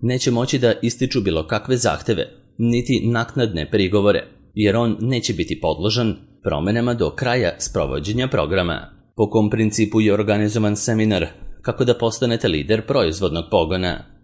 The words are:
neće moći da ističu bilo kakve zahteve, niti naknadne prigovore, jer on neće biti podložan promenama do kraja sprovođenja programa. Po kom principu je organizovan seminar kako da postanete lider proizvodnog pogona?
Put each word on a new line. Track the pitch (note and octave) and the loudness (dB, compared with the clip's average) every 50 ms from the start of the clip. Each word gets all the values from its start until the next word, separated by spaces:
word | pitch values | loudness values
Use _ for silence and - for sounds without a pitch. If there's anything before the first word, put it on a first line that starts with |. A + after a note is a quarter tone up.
neće | - A#2+ B2+ B2+ - C3+ | -2 -2 -2 0 0 0
moći | A#2+ A#2 B2+ - - B2+ | 0 0 0 0 0 2
da | A#2+ A#2 G#2+ - | 2 2 2 2
ističu | - A#2+ - - C3 B2 - B2+ | 0 -4 -2 -2 -4 -2 0 0
bilo | G2 F#2+ D#2+ D#2+ D#2+ - | 0 0 0 -2 -2 -2
kakve | A#2 G#2+ - B2 C3 B2 | -4 -4 -2 0 0 0
zahteve, | - F#2 D2 - - - G#2+ D#2+ - - - - - _ _ - | 0 0 -2 -2 -2 -2 -2 -2 -2 -6 -8 -18 -20 _ _ -2
niti | A#2 A#2 A#2+ A#2+ A#2+ - B2+ - - | 0 0 2 0 0 0 0 0 2
naknadne | A#2 A#2+ A2+ A#2 - - C3+ A#2+ G#2+ F2+ D#2+ D2 - | 0 0 0 -2 -4 -2 -2 0 0 0 -2 -4 0
prigovore, | - G#2 F#2+ F2+ G#2 G#2 G2 G#2 F#2+ - - - - - - _ - | 0 2 2 2 2 2 4 4 2 2 0 -8 -14 -20 -20 _ -2
jer | G#2+ G#2 G2+ G2 | 0 2 2 4
on | A#2 A#2+ A2+ G#2 - | 2 2 0 0 -2
neće | A#2 B2+ C3 A#2+ - - - | -2 -2 -2 -2 -2 -2 -2
biti | D#2+ - - D#2+ - | -4 -4 -4 -4 -4
podložan | F2+ E2 D#2 D2+ F2 A2 G#2+ B2 A#2 A2 F2 - - - _ _ - | -2 -2 -2 0 -2 -2 0 0 0 0 -2 -4 -8 -20 _ _ -6
promenama | - D2+ C#2+ E2 G2 A2 A#2 A#2+ B2 A#2+ | -4 -2 -2 0 0 0 0 0 0 0
do | A2+ E2+ - | 0 -2 -2
kraja | - - C3 B2 A#2+ B2+ A#2 A#2+ - - | -2 -2 -2 -2 0 0 0 -2 -2 -4
sprovođenja | - - - F#2+ D2+ C2 C2+ D2 D#2+ G2+ A2 B2 C3 C3 | -6 -4 -2 -2 -2 -2 -2 -4 -4 -4 -2 -2 -2 -2
programa. | - G2 D2+ D2+ F#2+ F#2+ F2+ E2+ D#2 - - - - - _ _ _ | 0 -2 -2 0 0 0 0 0 -2 -6 -8 -12 -20 -20 _ _ _
Po | - G#2+ G2+ | 0 0 2
kom | - A2+ G#2+ G#2 | 2 2 2 2
principu | B2 A2 A2 G#2+ G#2+ A2+ A2 G#2 - A2 | 2 2 0 2 2 2 0 2 2 2
je | G#2+ G#2 G2 | 4 4 2
organizovan | G2+ G#2 G#2+ G2+ G#2 G#2+ G#2 G#2 A2+ G#2+ G#2 G#2 | 2 2 2 2 2 2 0 0 0 0 0 0
seminar | G#2 - B2 A2+ A2 A2 G#2+ G2+ F2+ D#2+ - - - - - - - | 0 -2 0 0 2 2 2 2 2 0 -4 -6 -10 -14 -14 -14 -10
kako | - - A2+ - C3 | -6 -4 -2 0 2
da | B2 A#2 | 2 2
postanete | - A#2 A#2 - - C3 A#2+ A#2 A2+ - G#2 | 2 2 -2 0 0 0 0 0 0 0 0
lider | D#2+ D2+ C#2 - G#2+ A2 G#2+ - | 0 0 0 0 0 0 0 0
proizvodnog | C#3+ C3+ G2 D#2+ D#2+ F#2 G2 E2+ D#2 E2 - - | 0 2 2 2 0 0 -2 -2 -2 -2 -2 0
pogona? | A2 F2+ E2 D#2 F#2 F#2 F#2 F2 D#2+ - - - - - | 2 2 2 2 0 -2 -2 -2 -4 -6 -10 -16 -20 -20